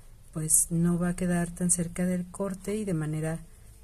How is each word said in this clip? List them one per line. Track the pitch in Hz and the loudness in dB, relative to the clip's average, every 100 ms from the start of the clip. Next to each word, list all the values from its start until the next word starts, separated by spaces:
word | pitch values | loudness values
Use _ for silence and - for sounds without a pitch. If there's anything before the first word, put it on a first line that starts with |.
| - - - | -20 -20 -12
pues | 165 156 - - | -6 2 4 4
no | 170 175 170 | 4 4 4
va | 175 | 0
a | 180 | 0
quedar | 180 175 170 | 0 0 0
tan | 175 180 | 0 0
cerca | 175 165 170 | 2 0 0
del | 180 180 180 | 0 0 -4
corte | - 196 190 - 208 | -4 -4 -4 -4 -4
y | |
de | 202 | 0
manera, | 160 156 156 160 165 165 - - - | -2 0 -2 -2 -4 -8 -20 -20 -20